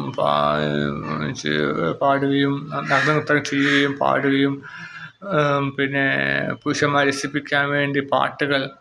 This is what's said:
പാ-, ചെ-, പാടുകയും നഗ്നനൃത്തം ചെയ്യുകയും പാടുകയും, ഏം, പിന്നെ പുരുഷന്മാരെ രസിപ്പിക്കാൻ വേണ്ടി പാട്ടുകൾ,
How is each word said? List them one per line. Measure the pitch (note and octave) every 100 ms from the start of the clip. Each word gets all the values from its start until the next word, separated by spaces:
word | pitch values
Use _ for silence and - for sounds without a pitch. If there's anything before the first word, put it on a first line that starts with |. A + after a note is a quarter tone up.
| C#3+
പാ-, | C#2+ - D2 D2 D2 D2+ D2 D2 D2 D#2 D2+ D2+
ചെ-, | D2+ D2+ D2+ D2 - E2 -
പാടുകയും | C#3 C#3 C#3 C#3 C#3 C#3+ D3+
നഗ്നനൃത്തം | C#3+ C#3+ C#3 C#3 D3+ D3+ D3
ചെയ്യുകയും | C#3 C#3+ C#3+ C#3+ C#3+
പാടുകയും, | C#3 C3+ C3+ C#3 C3+ C#3 C#3 - - E3 - D#3+ -
ഏം, | G3+ F3 D3 C#3+ C#3
പിന്നെ | C#3 C#3 C#3 C3+ C#3 C#3 C#3 C#3+ -
പുരുഷന്മാരെ | C#3+ C#3+ D3 C#3+ C#3
രസിപ്പിക്കാൻ | C#3 C#3+ C#3+ C#3+ C#3+ C#3+
വേണ്ടി | C#3+ C#3+ C#3
പാട്ടുകൾ, | C#3 C3 C3+ - C#3+ C#3+ C3+ -